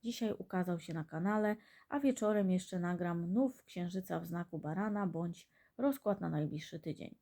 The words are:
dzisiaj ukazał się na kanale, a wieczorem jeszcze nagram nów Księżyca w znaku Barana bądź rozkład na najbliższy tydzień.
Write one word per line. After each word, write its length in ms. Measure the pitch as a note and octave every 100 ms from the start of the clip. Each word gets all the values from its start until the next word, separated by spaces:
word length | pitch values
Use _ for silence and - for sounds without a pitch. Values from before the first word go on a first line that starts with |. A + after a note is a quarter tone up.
dzisiaj 300 | A#3 A#3 A3 -
ukazał 420 | F#3+ F#3 F3+ F3
się 140 | -
na 100 | D#3+
kanale, 520 | D#3+ D#3 F3+ G#3+ G#3+ G#3+ - - _
a 100 | C#4+
wieczorem 520 | C#4 B3+ G#3+ G#3+ G3
jeszcze 280 | F#3 F#3 F3+
nagram 540 | F3 F3+ F3 E3+ E3+
nów 300 | G3+ C4+ C4
Księżyca 560 | - - F3 F#3 F#3 E3+
w 60 | E3+
znaku 340 | E3+ F3 D#3+
Barana 480 | D3+ D#3+ G#3 G#3 G3
bądź 420 | E3 E3+ E3+ - _ _ -
rozkład 440 | C#4 C#4 - G3+
na 80 | F3
najbliższy 500 | D#3 D3+ D3+ - E3
tydzień. 360 | D#3+ - - -